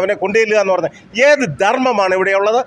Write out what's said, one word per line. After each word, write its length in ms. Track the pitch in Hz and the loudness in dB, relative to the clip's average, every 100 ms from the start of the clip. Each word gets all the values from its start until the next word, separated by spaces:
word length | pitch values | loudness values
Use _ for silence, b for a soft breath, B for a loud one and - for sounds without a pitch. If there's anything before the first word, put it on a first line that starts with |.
അവനെ 140 | 190 202 | -2 -2
കൊണ്ടുചെല്ലുക 400 | 190 214 220 214 | -2 0 2 0
എന്ന് 120 | 196 | 0
പറഞ്ഞാൽ 180 | 180 160 B B 208 277 | 0 -2 B B 0 2
ഏത് 160 | 294 233 139 | 2 0 -2
ധർമ്മമാണ് 520 | 196 254 254 214 190 185 | -2 0 0 0 0 0
ഇവിടെയുള്ളത്? 420 | 190 196 202 233 | 0 0 0 0